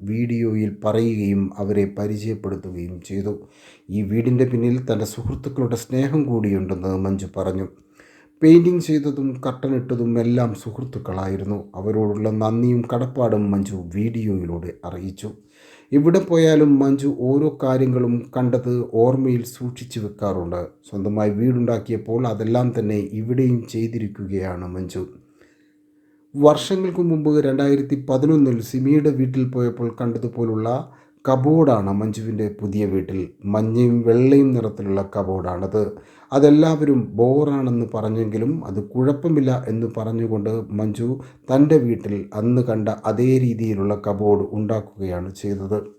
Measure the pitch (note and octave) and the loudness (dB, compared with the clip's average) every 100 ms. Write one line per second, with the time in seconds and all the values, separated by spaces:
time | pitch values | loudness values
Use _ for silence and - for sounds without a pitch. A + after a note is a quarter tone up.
0 | G2 A2+ A#2+ A#2 A2+ G#2+ G#2+ G2 G#2+ G#2+ | -6 -4 -2 -2 0 0 -2 -2 -2 0
1 | A#2 A2 G2+ G2 G2 - G2 G2+ G2 G2+ | 0 0 0 0 0 -4 -2 0 0 -2
2 | G#2 G#2 A2 A2 G2 F#2 F#2+ F2+ F2 F2+ | -6 -6 -6 -6 -6 -8 -10 -12 -10 -12
3 | - G2 G2+ - - _ - - _ G2 | -10 -6 -6 -6 -10 _ -20 -20 _ -4
4 | G2 A2 A#2+ B2 B2+ B2 A#2+ B2+ B2+ G#2+ | -2 0 2 2 2 2 0 -2 -2 -4
5 | G#2+ - - C3 - B2+ B2 A#2 - B2+ | -4 -6 -8 -6 -8 -4 -4 -4 -4 -2
6 | C3+ D3+ C#3 A#2 G#2 G2 F#2+ F#2+ F#2 F#2+ | 0 0 0 -2 0 -2 -2 -4 -4 -2
7 | G2 G2 F#2+ - F#2 F#2+ F#2+ - _ _ | -2 -2 -6 -6 -4 -4 -6 -12 _ _
8 | - _ _ _ D#3+ E3 E3+ F3+ D#3+ D#3 | -20 _ _ _ 8 8 8 2 0 0
9 | C#3+ C#3 C3+ B2+ C3+ C3 C3+ C3 B2+ A#2+ | 0 -4 -4 -4 -6 -6 -2 -2 -2 -2
10 | A#2 A#2 A#2 A#2+ A#2+ G#2+ - G#2+ B2 - | 0 0 2 2 0 -4 -10 -10 -10 -10
11 | - F#2+ - F#2+ F#2+ G#2 - - G2 G#2+ | -8 -6 -4 -4 -4 -6 -8 -8 -4 0
12 | G#2+ G#2 A2 A2 A2 A2+ B2 B2 A#2 A#2+ | 0 0 -2 0 0 2 2 0 0 -4
13 | B2 B2+ A#2+ G#2+ G#2 G2+ G2 F#2+ E2+ F#2 | -4 0 0 2 2 0 -2 -6 -8 -4
14 | A2+ A#2 G#2+ G2 F2 E2+ E2+ - F2 F2 | -4 -4 -4 -4 -4 -8 -10 -12 -12 -10
15 | F#2+ F#2+ G#2 - _ _ - - _ C#3 | -12 -12 -14 -16 _ _ -20 -20 _ 4
16 | D3+ E3+ - E3+ D#3+ D#3 D3 C#3 C#3 C#3 | 4 2 2 4 6 6 6 6 4 2
17 | C#3 - B2 C#3 D3+ D3 C3 C3 C3 B2+ | 0 -2 0 2 2 0 0 2 2 2
18 | A#2+ A#2+ A#2 - B2+ B2 A#2+ B2 A#2+ A2 | 2 0 -2 -2 0 0 0 -2 -2 2
19 | A#2+ C3 C3 B2 A#2 - B2 B2 B2 A#2 | 4 4 2 0 -2 -10 -10 -10 -12 -8
20 | G#2 G2+ G#2 F#2+ F2 F2 F2 _ _ G2+ | -8 -6 -4 -4 -4 -6 -8 _ _ -6
21 | G2 G#2 G#2+ G2+ A#2+ B2 A#2+ A#2 - A2+ | -4 0 0 2 0 2 0 -2 -2 -6
22 | A2 A#2 B2+ G#2 A2 A#2 B2+ A#2 G#2+ G#2+ | -4 -2 -2 -2 0 0 0 0 -2 -2
23 | G2 A2 A2+ B2+ C3 A#2+ A2 A2+ A#2 A#2 | -4 -6 -4 0 2 0 -2 -6 -4 -4
24 | G#2+ G2+ G2 G2 F#2+ F2+ F2+ F2+ F#2 F#2 | -8 -8 -6 -6 -4 -8 -10 -8 -8 -8
25 | F2+ - _ _ _ _ _ _ _ _ | -10 -14 _ _ _ _ _ _ _ _
26 | _ _ _ C#3+ D3 D3+ - F#3+ F#3 F3 | _ _ _ 4 4 4 0 -2 -2 -2
27 | F3 D#3+ D3+ D3+ C#3 C3+ C#3 C#3 C3+ C#3 | 0 2 2 2 2 2 2 2 0 -4
28 | C3 C3 D3 D#3 C3+ A#2 A2 B2+ C3 D3+ | -2 0 4 4 4 0 -2 -2 2 4
29 | D3 C3 C3 B2+ B2+ B2+ A#2+ - A#2 A2+ | 4 0 0 0 -2 0 -2 -2 -6 -4
30 | A#2+ A2+ A#2 A#2 A#2 A2 A2 B2+ - - | -4 -4 -6 -4 -2 -2 -2 -4 -6 -18
31 | _ _ - C3 C3 D#3+ D3+ A#2 G2 G2 | _ _ 0 2 4 4 6 4 2 -2
32 | A2 G#2+ A2 G#2 G#2+ G2+ G#2 G2+ G2+ F#2+ | -2 -4 -6 -4 -4 -4 -6 -2 0 -2
33 | F2+ F#2+ F2+ - G2+ G#2+ A2 A2+ B2 A#2+ | -4 -6 -8 -10 -4 0 0 2 4 4
34 | A2+ A2+ C3 C#3 C#3 B2 A2 G#2 G2+ G2 | 4 4 6 6 6 2 -2 -6 -4 -4
35 | F#2+ G#2 F#2+ F#2+ F2 F2+ F#2+ G#2 G2+ - | -4 -4 -4 -4 -4 -4 -2 0 -2 -4
36 | - - _ C3+ D3 D3 D#3+ D#3 D3 C3 | -20 -20 _ 6 8 8 6 4 2 2
37 | G#2+ G2+ A#2+ C#3 D3 C#3 C3 A#2+ A2+ A2 | 0 2 2 4 2 0 0 0 -2 -4
38 | G#2+ A2 A2 G#2+ A#2 D#3+ - G2 G#2 B2 | -4 -2 -2 -2 -2 -4 -4 -8 -6 0
39 | B2+ C#3+ E3+ D#3 C3 B2+ B2+ A2 A2+ A2+ | 0 0 0 2 2 0 -2 -4 -4 -4
40 | A2 A2+ A2+ G#2+ G#2 A2+ G2+ G#2 G#2+ G#2 | -4 -2 -2 -2 -2 -4 -4 -4 -4 -2
41 | A#2 C3 - - - C3 D3 D#3 A#2+ A2+ | -4 -4 -8 -20 -2 4 6 6 4 -2
42 | G#2+ G2+ G2 G#2+ A2 B2 A#2+ A2 G#2+ G#2+ | -4 -6 -6 -4 0 2 2 0 -2 -4
43 | G#2+ G#2+ B2+ C3 B2+ A2 A2+ G2+ G2 - | -4 0 4 4 2 0 -2 -2 -2 -2
44 | G#2 G2 G#2 G2+ G2 G#2+ G#2 A2 G#2 - | -2 0 4 4 2 -4 -2 -4 -4 -10
45 | F#2+ F2+ F2+ F#2+ G#2 G2 G2 G#2 G#2 | -6 -6 -8 -8 -8 -6 -4 -4 -6